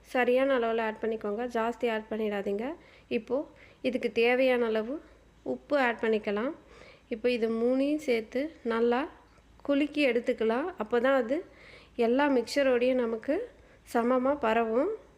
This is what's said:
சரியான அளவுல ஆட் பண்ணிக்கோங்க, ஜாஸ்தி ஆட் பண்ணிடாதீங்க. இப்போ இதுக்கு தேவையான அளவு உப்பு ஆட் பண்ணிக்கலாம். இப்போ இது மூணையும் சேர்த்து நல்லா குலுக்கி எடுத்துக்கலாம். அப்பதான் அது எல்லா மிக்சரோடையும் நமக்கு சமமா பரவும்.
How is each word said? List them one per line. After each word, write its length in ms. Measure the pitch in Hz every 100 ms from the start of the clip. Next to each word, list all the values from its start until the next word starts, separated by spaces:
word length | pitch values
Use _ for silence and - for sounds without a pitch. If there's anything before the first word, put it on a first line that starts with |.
| -
சரியான 400 | 262 240 247 269 262
அளவுல 280 | 226 226 220
ஆட் 140 | 214
பண்ணிக்கோங்க, 400 | 220 220 208 208 247 240
ஜாஸ்தி 300 | 226 240 240 220
ஆட் 140 | 214
பண்ணிடாதீங்க. 540 | 220 214 202 202 202 247 349 - - - 240
இப்போ 180 | 233 254 302 - - - 254
இதுக்கு 200 | 247 226 233
தேவையான 420 | 233 247 262 247 233
அளவு 240 | 220 220 311 - - _ _ -
உப்பு 220 | 247 - 285 247
ஆட் 160 | 226
பண்ணிக்கலாம். 480 | 226 214 214 202 254 330 - - - - _
இப்போ 140 | 226 247 247
இது 100 | 226 226
மூணையும் 420 | 233 262 277 302 294
சேர்த்து 320 | 233 220 247 302 - 240
நல்லா 280 | 226 240 240 330 - - - _ - -
குலுக்கி 360 | 277 294 294 277
எடுத்துக்கலாம். 560 | 233 233 226 220 233 349 349
அப்பதான் 360 | 214 240 254 269
அது 140 | 226 294 - - - - - - 226
எல்லா 180 | 254 294 254
மிக்சரோடையும் 680 | 220 277 269 240 247 254
நமக்கு 300 | 233 226 247 330 494 - - - -
சமமா 400 | 240 233 254 254 285
பரவும். 460 | 233 226 226 226 349 440 -